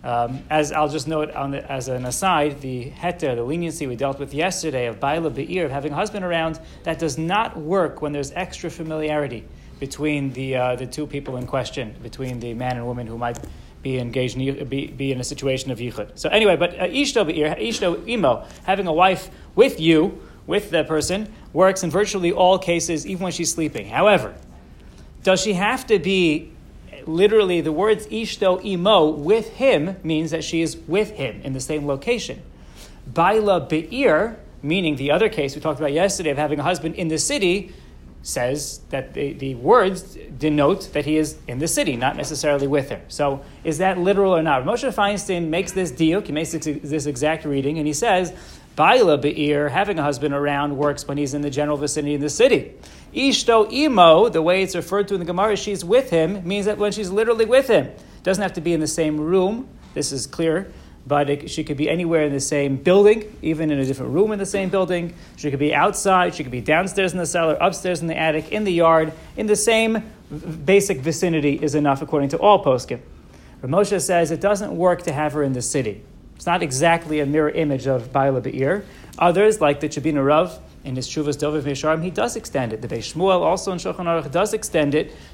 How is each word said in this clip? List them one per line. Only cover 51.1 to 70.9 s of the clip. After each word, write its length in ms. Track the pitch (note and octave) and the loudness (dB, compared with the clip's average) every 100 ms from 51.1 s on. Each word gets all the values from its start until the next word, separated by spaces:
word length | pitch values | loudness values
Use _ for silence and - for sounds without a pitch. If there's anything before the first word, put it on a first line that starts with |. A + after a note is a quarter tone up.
| C#3+ | -4
he's 180 | C#3+ | -4
in 80 | C#3+ | -4
the 80 | D3 | -4
general 260 | C3 D3 C#3+ | -2 -2 -2
vicinity 380 | D3 D#3 D3 | -2 -2 -2
in 60 | C#3+ | -2
the 80 | D3 | -4
city. 460 | C#3 B3+ F#3 - - - - - | 2 4 4 -2 -18 -20 -20 -10
Ishto 580 | - C4+ G3 - A3+ G#3+ | 0 2 2 4 4 4
Imo, 560 | B3 D4+ A3 E3+ D#3+ A3+ | 2 2 8 10 10 6
the 140 | E3 | 4
way 200 | D#3+ F#3+ | 2 2
it's 140 | F#3+ F3+ | 0 -4
referred 320 | - G3+ G3 | -2 -2 0
to 60 | |
in 60 | G3 | -2
the 60 | E3+ | -2
Gemara, 300 | F3+ G#3+ G3 | 0 0 0
she's 280 | G#3 G3 | -4 -6
with 260 | F3 A#3+ C4+ | 2 2 4
him, 360 | E3 D#3+ G3+ E3+ | 2 2 -2 -4
means 200 | G3+ G3+ | -2 -2
that 120 | G#3 | 0
when 140 | G#3 | -2
she's 180 | G3+ F#3+ | -2 -2
literally 340 | G3 A3+ A3+ | 0 2 2
with 220 | A3 B3+ C4+ | 4 4 6
him. 240 | G3 B2+ - - - | 2 2 -12 -20 -6
Doesn't 200 | F3+ F#3+ | -2 0
have 100 | F#3+ | -2
to 80 | - | -4
be 120 | D#3+ | -2
in 60 | E3 | 0
the 60 | D3+ | 0
same 320 | - D#3 D3+ | 0 -2 0
room, 500 | D3+ F#3 F#3 A3+ - - - | 2 2 2 -2 -10 -18 -12
this 180 | - C#3+ | -6 -6
is 140 | C#3 - | -6 -8
clear, 440 | - E3 D#3+ G3 - - - - | -2 0 0 -4 -16 -20 -20 -2
but 220 | D3 C#3+ | 0 2
it, 200 | C#3+ - | -2 -4
she 140 | - | -8
could 120 | D3+ C#3 | -6 -2
be 120 | D#3 | 0
anywhere 340 | E3 E3+ E3 | 0 0 2
in 100 | D3+ | 2
the 80 | C#3 | 0
same 360 | C#3 D3 C#3+ C3+ | -2 0 0 0
building, 600 | - F#3+ G#3 A3+ - - | 4 8 8 6 -2 -6
even 300 | - D#3+ D#3 | -4 -2 0
in 80 | C#3+ | 0
a 60 | |
different 280 | C3 C3 B2 | 0 -2 -2
room 180 | C#3+ G#3+ | 0 0
in 80 | G#3 | 0
the 80 | F#3+ | -4
same 220 | G3 F#3 | -2 0
building. 460 | G3 F#3 F3+ E3+ - - - | 0 0 -2 -4 -10 -20 -8
She 140 | D3 | -4
could 80 | C3 | 0
be 160 | D3 | 2
outside, 600 | C#3+ F#3 - G3+ F#3 F3+ | 4 2 2 2 4 4
she 80 | E3 | -2
could 100 | B2+ | -8
be 80 | B2 | -6
downstairs 520 | A2 D#3 F#3+ G3 F#3 | 2 2 2 0 0
in 60 | F3 | -2
the 80 | E3 | -2
cellar, 300 | F3 E3 D3+ | 0 2 4
upstairs 420 | F3+ F3 F#3 E3+ | 2 2 -4 -2
in 40 | E3 | -4
the 100 | D#3+ | 0
attic, 360 | D#3+ D#3 D3+ | 0 0 -4
in 120 | G#3+ | -4
the 80 | G#3 | 0
yard, 400 | E3+ E3 D#3+ D#3+ - - - | 4 6 4 2 -6 -14 -6
in 100 | G#3+ | 0
the 100 | G#3 | 2
same 460 | - A3 A3+ A3 - - - | 4 2 2 -2 -6 -18 -14
v-, 260 | - - D#3+ | -12 -10 -6
basic 420 | C#3+ G3 G3 | 4 4 4